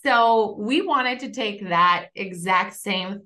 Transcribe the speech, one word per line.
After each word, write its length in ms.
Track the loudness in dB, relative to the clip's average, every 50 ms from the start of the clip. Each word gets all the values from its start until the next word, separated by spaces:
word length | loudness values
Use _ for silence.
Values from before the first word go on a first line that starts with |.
| 0
So 520 | 2 4 4 6 6 4 4 2 0 -2 -6
we 220 | -4 -2 0 0
wanted 400 | 0 0 0 0 0 -2 -4 -6
to 100 | -8 -10
take 380 | -6 -6 -6 -6 -6 -6 -4 0
that 380 | 2 4 6 4 4 2 -2 -8 -10
exact 600 | -10 -10 -10 -10 -6 -2 0 0 0 0 -2 -8
same 460 | -8 -6 -4 -4 -4 -4 -6 -8 -12 -8